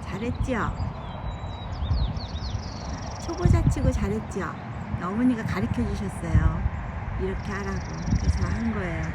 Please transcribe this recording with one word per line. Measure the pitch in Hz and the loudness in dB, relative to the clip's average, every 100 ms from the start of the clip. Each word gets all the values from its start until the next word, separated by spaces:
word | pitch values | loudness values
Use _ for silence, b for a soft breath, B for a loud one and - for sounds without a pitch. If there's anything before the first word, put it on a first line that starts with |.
잘했죠? | - 190 233 240 - 233 151 - - - - - - - - - - - - - - - - - - - - - - - - - 349 | -6 -4 -4 -2 0 0 0 -2 -4 -4 -8 -6 -6 -6 -8 -8 -6 -4 0 2 2 0 -4 -6 -4 -4 -6 -8 -6 -6 -6 -6 -6
초보자 | 339 349 339 320 | 2 6 8 6
치고 | - - | 4 2
잘했죠? | - 202 214 - 196 160 - - - - - | 2 0 0 -2 -4 -4 -6 -8 -8 -6 -4
어머니가 | 175 208 254 226 | -2 4 4 4
가르쳐 | - 180 226 - 208 | 0 0 0 0 0
주셨어요. | 202 196 - 170 170 - 156 - - - - - - | 0 -2 -4 4 6 6 2 -2 -2 -6 -6 -6 -2
이렇게 | 190 185 - | -2 -2 -4
하라고. | 196 196 190 - - - - | -4 -4 -4 -4 -4 2 4
그래서 | - - 190 | 4 2 2
한 | 202 226 | 2 0
거예요. | 214 180 170 160 | 0 -2 -2 -2